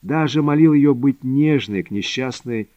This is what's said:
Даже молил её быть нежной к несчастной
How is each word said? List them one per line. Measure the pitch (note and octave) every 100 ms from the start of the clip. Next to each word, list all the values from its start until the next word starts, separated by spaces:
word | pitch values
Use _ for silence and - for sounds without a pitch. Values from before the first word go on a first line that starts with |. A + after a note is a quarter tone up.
Даже | - D#3 D3+ D3
молил | D3 D3 D#3+
её | D3 C#3+ C3
быть | C#3 C3
нежной | B2+ C3+ D3+ D3 G#2+ G2+
к | E2+
несчастной | G2+ F#2+ - C3 A#2+ A#2+ A2+ G#2